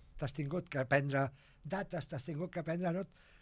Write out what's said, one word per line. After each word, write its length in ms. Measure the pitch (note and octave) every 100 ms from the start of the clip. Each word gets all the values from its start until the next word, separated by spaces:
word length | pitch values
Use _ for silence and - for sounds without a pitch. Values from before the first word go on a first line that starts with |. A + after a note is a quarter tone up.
| - -
t'has 160 | C#3 -
tingut 320 | C#3 F3+ -
que 100 | C#3
aprendre 520 | C3 C#3+ C#3 C3+ C#3 - - -
dates, 420 | D3 G3 G3 E3+ D3
t'has 160 | C#3
tingut 260 | - D3 F3
que 80 | F3
aprendre, 320 | D#3 E3+ F3+
no, 100 | F3 F#3+ - - -